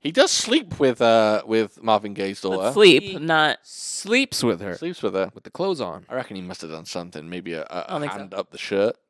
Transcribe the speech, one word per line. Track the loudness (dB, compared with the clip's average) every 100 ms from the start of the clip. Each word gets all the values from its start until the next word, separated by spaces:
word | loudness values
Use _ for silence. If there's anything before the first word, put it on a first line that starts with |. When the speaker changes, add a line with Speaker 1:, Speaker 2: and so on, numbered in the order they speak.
| 0
Speaker 1:
He |
does | 2 2
sleep | 2 2 0 0 2
with, | 2 4
uh, | 6 6 6 2 2
with | 0 0 -4
Marvin | 2 2 2
Gaye's | -6 -6 -4
Speaker 2:
But | -4
Speaker 1:
daughter. | 0 0
Speaker 2:
sleep, | 6 8 8
Speaker 3:
He | 2 -8
Speaker 2:
not | 0 2 2 0
Speaker 3:
sleeps | -8 -14 -10 -10 0 0 0 0
with | 0 -2
her. | -6 -8
Speaker 1:
Sleeps | -10 -4
with | -2
her. | -2 -4
Speaker 3:
With | -6 -20
the |
clothes | -6 -4 -2
on. | -6 -8 -10
Speaker 1:
I | -10
reckon | -8 -10
he |
must | -12 -12
have | -12
done | -12
something. | -10 -10 -10 -12 -12
Maybe | -10 -8
a, | -8
a | -8 -10 -6
Speaker 2:
I |
don't | -6
think | -6
so. | -8
Speaker 1:
hand | -10
up | -10 -10
the | -10
shirt. | -4 0 0 -2